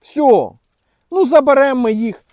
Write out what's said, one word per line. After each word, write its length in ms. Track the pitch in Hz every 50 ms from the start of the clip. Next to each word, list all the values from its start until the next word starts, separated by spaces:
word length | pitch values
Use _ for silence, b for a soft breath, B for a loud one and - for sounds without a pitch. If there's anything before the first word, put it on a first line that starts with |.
Все. 480 | _ - - 294 302 277 240 190 131 98 - _ _ _ _ _ _ _ _ _ _ _ 339
Ну, 120 | 370 381
заберемо 540 | 247 285 311 269 277 285 269 277 277 269 254
ми 120 | 247 226 220
їх, 320 | 214 226 233 190 - _ _